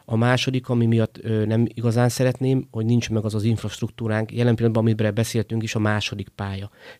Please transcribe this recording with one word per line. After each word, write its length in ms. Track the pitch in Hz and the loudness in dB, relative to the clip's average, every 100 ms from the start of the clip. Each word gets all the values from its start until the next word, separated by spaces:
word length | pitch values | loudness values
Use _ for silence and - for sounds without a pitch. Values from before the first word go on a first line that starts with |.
| - | -4
A 100 | 113 | 0
második, 540 | 120 123 - 131 131 | 2 2 0 -2 0
ami 160 | 120 117 | 2 4
miatt, 340 | 113 110 - | 2 0 -4
ö, 240 | 113 110 107 | -4 -2 0
nem 200 | 113 117 | 2 0
igazán 360 | - 117 113 120 | 0 0 2 2
szeretném, 580 | - 127 123 131 135 - | 2 0 0 0 0 -2
hogy 140 | 113 110 | -4 2
nincs 240 | 120 - | 2 2
meg 160 | 110 107 | -2 -2
az 100 | 104 | 0
az 80 | |
infrastruktúránk, 880 | 107 110 107 - 117 - 113 107 110 | 0 0 -2 -6 -8 -6 -4 -2 -2
jelen 240 | 113 120 113 | 0 2 4
pillanatban, 280 | 117 113 | 2 2
amiben 300 | 110 110 110 | 2 2 0
beszéltünk 500 | 104 113 117 104 113 | 0 -2 -2 -2 -4
is, 120 | 110 113 | -4 -2
a 40 | |
második 500 | 104 104 - 101 98 | 0 0 -4 -8 -12
pálya. 420 | - 101 98 101 - - | -10 -8 -8 -10 -16 -20